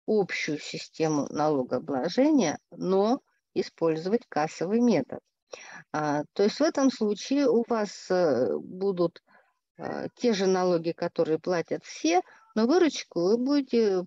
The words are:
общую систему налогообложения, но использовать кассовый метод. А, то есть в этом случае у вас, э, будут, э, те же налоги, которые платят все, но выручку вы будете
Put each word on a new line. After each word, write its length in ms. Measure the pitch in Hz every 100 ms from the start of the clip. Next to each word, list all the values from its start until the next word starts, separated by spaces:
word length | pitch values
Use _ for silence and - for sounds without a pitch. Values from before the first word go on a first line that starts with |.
| -
общую 520 | 214 185 - - 147
систему 680 | - 156 - - 160 151 131
налогообложения, 1300 | 151 151 143 123 123 160 135 156 208 285 294 170 - _
но 500 | 170 175 190 208 277 _ _ _
использовать 680 | - 440 - 165 160 175 233 -
кассовый 520 | 147 156 - 165 226
метод. 380 | 240 170 - - - _ _ - - - -
А, 300 | 151 151 147 147
то 100 | -
есть 160 | 202 -
в 40 |
этом 280 | 311 294 269
случае 580 | - 214 202 - 277 277
у 140 | 220 233
вас, 400 | 226 202 - -
э, 460 | 185 170 120 120 76
будут, 680 | - 185 196 175 170 - _ _ _ _ _ -
э, 300 | 156 147 170 -
те 180 | 247
же 140 | 190 190
налоги, 440 | 190 180 170 165
которые 460 | - 175 - 151 160
платят 440 | 180 180 160 151 -
все, 360 | - 311 349 - - _ 220
но 120 | 226
выручку 540 | 349 320 - - 165
вы 160 | 175 233
будете 640 | 254 285 269 233 214 185